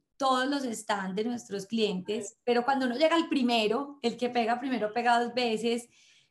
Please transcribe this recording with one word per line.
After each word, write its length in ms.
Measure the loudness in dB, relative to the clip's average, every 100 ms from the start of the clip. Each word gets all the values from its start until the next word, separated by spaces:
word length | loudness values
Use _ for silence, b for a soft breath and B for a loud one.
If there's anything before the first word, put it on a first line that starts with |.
| _ -2
todos 300 | 2 2 2
los 160 | -2
stands 520 | -4 -6 -4 -4 -2 -4
de 100 | -4
nuestros 400 | -4 -8 -10 -4
clientes, 720 | -2 0 -2 -4 -6 -6 -6 -2
pero 180 | 0
cuando 220 | 2 0 0
uno 100 | 2
llega 180 | 4 4
al 120 | 2
primero, 680 | 2 2 2 2 0 -4 -4
el 160 | -4 -2
que 120 | -2
pega 300 | 0 0 0
primero 340 | -2 -2 -2
pega 260 | 0 4 4
dos 100 | 2
veces. 540 | -2 0 0 0 -2 -6 b b b b